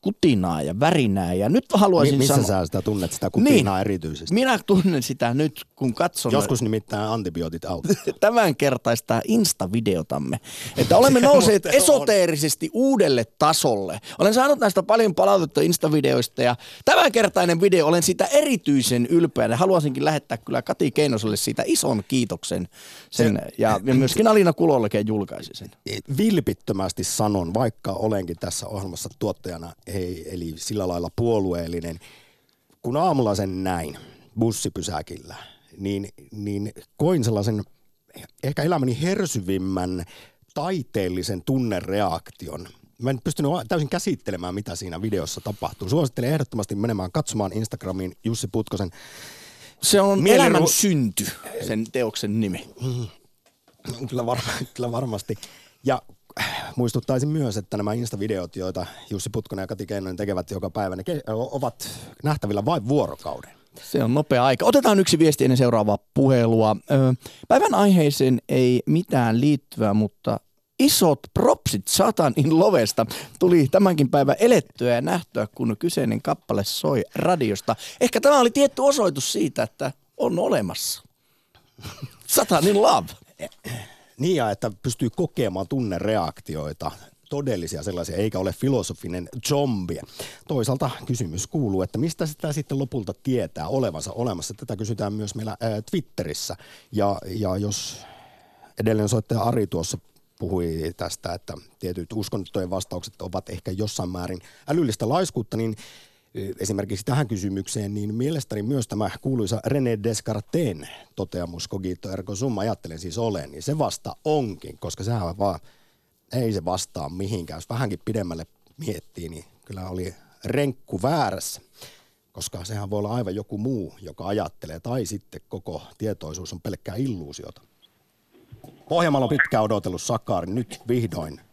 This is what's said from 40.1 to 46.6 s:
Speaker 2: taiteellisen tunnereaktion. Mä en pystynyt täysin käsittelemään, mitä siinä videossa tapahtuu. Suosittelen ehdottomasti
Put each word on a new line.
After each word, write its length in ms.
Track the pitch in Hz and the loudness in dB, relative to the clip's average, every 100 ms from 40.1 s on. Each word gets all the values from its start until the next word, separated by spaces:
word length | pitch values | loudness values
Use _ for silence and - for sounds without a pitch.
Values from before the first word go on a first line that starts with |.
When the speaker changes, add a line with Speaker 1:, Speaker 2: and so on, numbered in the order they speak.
| - - _ _ | -14 -20 _ _
Speaker 2:
taiteellisen 880 | - 160 190 120 - 92 90 87 95 | -6 -4 -4 -4 -4 -2 -4 -4 -6
tunnereaktion. 1300 | - 131 120 95 87 98 101 82 - - 80 73 90 - _ _ | -2 -2 0 -2 -2 -2 0 -2 -8 -16 -14 -12 -14 -20 _ _
Mä 80 | 120 | -4
en 120 | 131 | -2
pystynyt 280 | 170 151 143 175 113 | -4 -2 -2 -2 -2
täysin 220 | 175 147 | -2 -2
käsittelemään, 640 | 175 - 151 - 95 87 92 | -2 -2 -4 -4 -6 -6 -6
mitä 200 | 104 85 | -8 -10
siinä 260 | 95 82 | -10 -6
videossa 400 | 107 101 76 - | -4 -2 -4 -8
tapahtuu. 480 | - 104 - - 95 | -8 -6 -8 -8 -2
Suosittelen 400 | 143 143 - 127 | 0 0 -2 -2
ehdottomasti 420 | 156 135 120 | -2 -2 -4